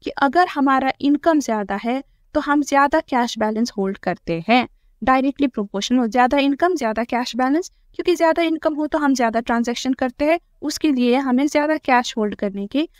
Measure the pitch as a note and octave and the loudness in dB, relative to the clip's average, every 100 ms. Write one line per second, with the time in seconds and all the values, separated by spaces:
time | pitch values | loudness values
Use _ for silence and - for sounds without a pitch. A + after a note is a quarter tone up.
0 | - - C#4 E4+ F4+ D4+ C#4 C4+ C4 - | -10 -2 0 2 2 2 2 2 0 -2
1 | C#4+ C#4+ E4 D#4 B3 A3 G3 G3+ A#3 C4 | 0 2 2 0 0 -4 -4 -6 -4 -6
2 | - _ _ D4+ C#4+ D4 C#4 C#4 C#4 D#4 | -6 _ _ -4 0 0 2 2 2 2
3 | - B3+ A#3+ A3+ G#3+ A3 A#3+ - G3 G3 | 0 -2 -2 -2 -2 0 -2 -2 -4 -4
4 | - F3 - E3 E3 B3 - _ _ - | -6 -6 -4 -4 0 0 0 _ _ -6
5 | A3 C4 C4+ - C#4 - G3+ G3 - B3+ | 0 2 0 -2 -2 -2 -6 -6 -2 0
6 | A3+ B3 B3 C#4+ C#4 C#4 F4 F4 A3+ A3 | 0 2 2 4 2 2 0 0 -2 -4
7 | A#3+ A#3+ B3 A#3 B3+ D4+ - _ _ - | -4 -4 -4 -2 0 0 -2 _ _ -6
8 | F4 E4+ E4 D#4+ E4 D#4+ D#4+ D4 D4+ D#4+ | 0 2 4 4 0 0 -2 -2 -2 0
9 | C#4+ B3+ A#3 A3 A#3+ A#3 A#3+ A#3+ B3+ C4+ | 0 2 0 0 0 -2 -2 -4 -4 -2
10 | C4 - D4 E4+ _ _ D4 - D#4 B3+ | -4 -2 0 0 _ _ -8 -2 0 2
11 | A#3+ B3+ C4+ B3+ D4 D4+ D4+ D#4 - B3 | 2 2 2 0 2 0 0 -2 2 0
12 | A#3+ - G#3 G3+ G3+ G3 G3+ C4+ E4+ | 0 -4 -4 -4 -6 -6 -4 -4 -4